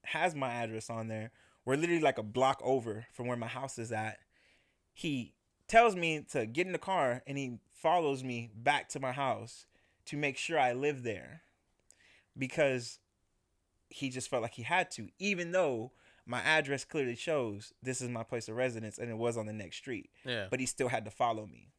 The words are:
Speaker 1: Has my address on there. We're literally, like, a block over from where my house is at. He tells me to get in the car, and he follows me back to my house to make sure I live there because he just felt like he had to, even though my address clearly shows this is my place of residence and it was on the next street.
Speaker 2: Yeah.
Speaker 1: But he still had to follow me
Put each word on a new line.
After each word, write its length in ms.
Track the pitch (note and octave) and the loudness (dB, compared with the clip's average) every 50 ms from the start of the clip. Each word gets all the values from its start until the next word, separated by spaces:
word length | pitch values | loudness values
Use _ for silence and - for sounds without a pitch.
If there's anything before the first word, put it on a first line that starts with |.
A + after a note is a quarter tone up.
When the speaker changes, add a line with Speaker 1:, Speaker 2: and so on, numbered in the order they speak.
| - | -8
Speaker 1:
Has 280 | - - D#3 E3+ F#3 D#3+ | -4 0 2 2 2 2
my 160 | C#3+ C3+ B2+ | 2 -2 -2
address 380 | A#2+ A#2+ A#2 A2 A2 A2 - - | 0 -2 -4 -4 -4 -6 -6 -6
on 180 | A#2 A2+ A2 A2 | -6 -6 -4 -4
there. 220 | A2 A2 G#2+ A#2+ _ _ _ _ _ _ _ | -4 -6 -6 -8 _ _ _ _ _ _ _
We're 100 | C3 C3 | 0 2
literally, 260 | C#3+ E3 E3+ E3+ E3 | 2 4 2 4 6
like, 160 | D3+ C#3 C3 | 6 4 4
a 60 | - A2 | 2 -6
block 380 | G#2+ A2+ B2+ C3 C3 C3 - - | -2 2 4 4 4 4 2 2
over 440 | B2+ C3+ C3 A2+ A#2 G2+ G#2+ A#2 - | 2 2 2 2 -2 -6 -6 -10 -12
from 160 | - - B2 | -10 -6 -4
where 80 | B2 B2 | -4 -2
my 100 | A#2+ A2+ | -2 -4
house 300 | A2+ A2 C3 C3+ C3 - | -6 -6 -6 -8 -8 -6
is 140 | - A2+ A#2 | -8 -6 -4
at. 280 | A2+ G#2+ G#2+ A2 G#2 - _ _ _ _ _ _ _ _ _ _ _ _ _ _ _ | -4 -4 -4 -4 -8 -10 _ _ _ _ _ _ _ _ _ _ _ _ _ _ _
He 400 | - - D#3 C#3+ B2+ A2+ - _ _ _ _ _ _ _ | -6 -4 -2 -2 -2 -4 -8 _ _ _ _ _ _ _
tells 280 | - - A3+ A#3+ A#3 F#3+ | 6 8 8 8 8 4
me 240 | F3+ E3+ E3 D#3 D3+ C#3+ - | 2 0 0 -2 -2 -4 -2
to 140 | - C#3 A2+ | -2 -2 -2
get 200 | A2 A#2 D3+ F#3 | 0 0 -2 -2
in 60 | F#3 | 0
the 80 | F3+ D#3+ | -2 -6
car, 420 | - - F#3+ F3+ C#3+ B2+ A#2+ B2+ - | -2 0 2 2 2 2 2 -2 -4
and 100 | C#3 C#3 | -6 -4
he 220 | C#3 C#3 B2+ A#2+ A2 _ _ _ | -4 -4 -4 -6 -10 _ _ _
follows 500 | - - D#3+ E3+ F3+ E3 C#3+ C#3 C3 C3 | 0 2 4 4 6 4 2 0 0 -4
me 260 | C3 B2 A#2 A#2 A2+ G#2 | -6 -6 -6 -8 -10 -14
back 320 | A2+ A#2 C#3+ D3 C3+ - - | 2 4 4 4 4 0 -4
to 100 | - C#3 | -8 -4
my 100 | C3+ C3 | -4 -2
house 540 | B2+ C#3+ C#3 C3 A2 G#2+ A2 A#2 - - - _ _ _ _ _ _ _ _ | -2 0 0 0 0 -2 -4 -12 -14 -18 -20 _ _ _ _ _ _ _ _
to 100 | - D3 | -8 -4
make 200 | D3 D3 C#3+ C3 | -2 0 -2 -2
sure 200 | - - - E3 | -2 -4 0 4
I 140 | D3+ C3 B2 A#2+ | 4 4 4 4
live 300 | B2+ C#3+ D3 C#3+ C3 A#2+ | 2 0 0 0 0 -4
there 380 | A#2 G#2 E2+ B1 - - E3 _ _ _ _ _ _ _ _ _ _ - _ _ _ - _ _ _ _ | -4 -4 -4 -8 -14 -18 -20 _ _ _ _ _ _ _ _ _ _ -20 _ _ _ -20 _ _ _ _
because 600 | D3+ C3+ B2+ - E3 D3+ C#3 C3 B2 A#2 - - - _ _ _ _ _ _ _ _ _ _ _ _ _ _ _ _ _ _ | -6 -6 -4 2 4 4 4 4 0 -4 -8 -14 -16 _ _ _ _ _ _ _ _ _ _ _ _ _ _ _ _ _ _
he 200 | - - C#3+ C3 | -10 -6 -6 -4
just 200 | B2 C3 A#2+ - | -4 -4 -4 -2
felt 120 | - B2 | 0 0
like 120 | A2 A#2+ - | 0 -2 -4
he 80 | - A2+ | -8 -2
had 260 | - E3+ F#3 F3 - | 2 2 2 2 0
to, 180 | - - G#2+ - _ _ | -4 -12 -12 -12 _ _
even 320 | F#3 G#3 G3+ F3 F3 E3+ | -2 0 0 0 -2 0
though 400 | F3 F#3 F3 D3 B2 A2 A2 C3 _ _ _ - _ _ _ | 2 4 4 4 2 0 -4 -8 _ _ _ -20 _ _ _
my 140 | - B2 B2 | -6 -4 -2
address 420 | F2+ C#3+ D#3 D#3 D3 C#3 C#3 C3 - | 2 4 4 4 4 2 -2 -4 -4
clearly 300 | _ - D#3 C3+ B2 A#2+ | _ -2 -2 0 0 -2
shows 580 | A#2 - F3 D#3+ D3 B2 A2 G2+ G2+ G#2 - _ _ - | -4 -2 0 0 2 0 0 -4 -8 -12 -16 _ _ -6
this 180 | B2+ B2+ - | -6 -4 -4
is 80 | B2+ A#2+ | -4 -4
my 140 | B2 A2+ A2+ | -4 -6 -4
place 240 | - C3 A#2 - - | -4 -4 -6 -4 -4
of 60 | A2 | -2
residence 420 | A#2+ B2+ C3 A2+ A2+ A2 G#2+ - | 0 0 0 0 -4 -8 -8 -6
and 120 | - B2 A#2+ | -6 -6 -6
it 60 | A2+ | -2
was 200 | A2 A#2 A#2+ A#2 | 0 0 0 0
on 80 | A#2+ G#2+ | 0 -4
the 80 | G#2+ G#2+ | -4 -6
next 240 | G#2+ G2 E2 - | -8 -8 -10 -12
street. 320 | - - C#3 B2 F#2+ - - _ _ - | -12 -8 -8 -8 -8 -8 -14 _ _ -6
Speaker 2:
Yeah. 220 | C3 B2 A2+ G2 F#2+ | -4 -2 -2 -2 -2
Speaker 1:
But 100 | C3 C3 | -2 -2
he 60 | B2+ | 0
still 220 | A#2+ - - C3+ B2 | -2 0 0 0 2
had 160 | B2+ A#2 G#2+ | 2 0 -2
to 60 | G#2 | -6
follow 340 | - - C3 A#2 A2+ A2 G#2+ | 0 2 2 2 2 -2 -6
me 260 | G2 B1+ A1+ G1+ G1+ _ | -10 -16 -20 -20 -20 _